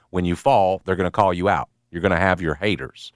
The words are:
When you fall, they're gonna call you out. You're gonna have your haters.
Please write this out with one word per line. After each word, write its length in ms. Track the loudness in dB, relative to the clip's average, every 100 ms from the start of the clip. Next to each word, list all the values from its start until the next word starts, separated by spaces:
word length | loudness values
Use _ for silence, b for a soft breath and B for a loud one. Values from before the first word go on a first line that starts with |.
| _
When 140 | -2
you 100 | -2
fall, 480 | 0 2 2 2 0
they're 120 | -2 -2
gonna 140 | 0
call 220 | 2 2
you 160 | 2 0
out. 200 | 0 -2 _ _
You're 100 | -4
gonna 160 | 0 2
have 240 | 2 0
your 140 | -2 -2
haters. 560 | -2 -4 -6 -14 -20